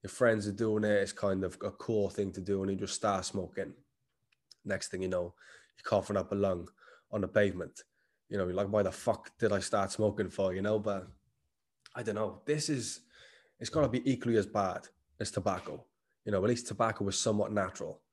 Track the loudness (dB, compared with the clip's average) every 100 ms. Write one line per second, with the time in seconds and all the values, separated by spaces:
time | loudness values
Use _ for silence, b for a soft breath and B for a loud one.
0 | -10 2 4 4 0 0 2 2 4 4
1 | 2 0 0 0 -2 -4 -8 -6 -2 0
2 | 0 0 -4 -4 -2 0 0 -2 -4 -2
3 | 0 0 -2 -6 -6 -8 -8 -10 _ _
4 | _ _ _ _ _ -14 -6 -4 -4 -4
5 | -2 -2 -2 -8 B B B -12 0 0
6 | 2 -2 -2 0 0 0 -6 _ B B
7 | B -4 2 4 4 2 -8 -12 -20 _
8 | _ _ _ -2 -2 0 2 2 2 0
9 | -2 -2 -4 _ 2 2 2 0 0 2
10 | 0 2 -4 0 0 0 2 2 0 -4
11 | -6 -20 _ _ _ _ _ _ -16 -8
12 | -4 -2 -2 -4 -2 -2 0 -2 -4 -10
13 | B B B B B B -4 0 2 2
14 | 2 0 4 4 4 0 0 -2 -10 _
15 | _ _ -4 0 0 -2 -6 -12 -14 _
16 | _ _ -2 2 2 2 -2 0 0 2
17 | -2 0 2 2 2 0 -2 -4 -10 -10
18 | _